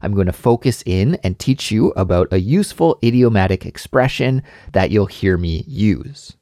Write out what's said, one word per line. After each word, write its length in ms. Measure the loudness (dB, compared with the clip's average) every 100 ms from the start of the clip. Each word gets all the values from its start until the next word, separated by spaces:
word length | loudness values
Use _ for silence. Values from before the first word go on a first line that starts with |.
I'm 140 | -2
gonna 180 | 0 0
focus 500 | 0 2 2 2 -2 -2
in 300 | 0 2 0
and 220 | -4 -4
teach 320 | -2 -2 -2
you 180 | 0 0
about 420 | 0 0 0 0
a 80 | 0
useful 580 | 0 0 -2 0 0 2
idiomatic 640 | 2 4 4 4 0 -2 -6
expression 760 | -16 -4 0 0 0 -2 -2 -6 -18 -6
that 180 | -2 2
you'll 140 | 2
hear 320 | 0 -2 0 0
me 280 | 0 -4 -6
use. 640 | -2 0 0 -4 -18 -20 -20